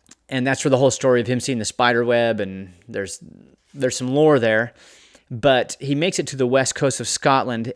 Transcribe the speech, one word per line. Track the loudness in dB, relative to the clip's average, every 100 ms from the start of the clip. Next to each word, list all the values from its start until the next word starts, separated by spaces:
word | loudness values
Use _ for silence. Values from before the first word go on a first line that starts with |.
| _ _ _
And | -4 -2
that's | -2
where | 2
the | 4
whole | 2
story | 2 2 2
of | 0
him | -2
seeing | -4 -4
the | -4
spider | 0 2 2 2
web, | 2 0 -2
and | -6 -8 -14 -18 -12
there's, | -10 -10 -12 -20 -20 -20 _ _
there's | -4 -4 -2
some | -2
lore | 4 4 4
there. | 4 2 0 -8 -20 -20 _ _ -14
But | -2 2 2 0 -6
he | -4 -2
makes | -2 -2
it | -4
to | -2
the | 2
west | 2 0 0
coast | -2 -2
of | -6
Scotland, | -2 0 0 0 -6 -8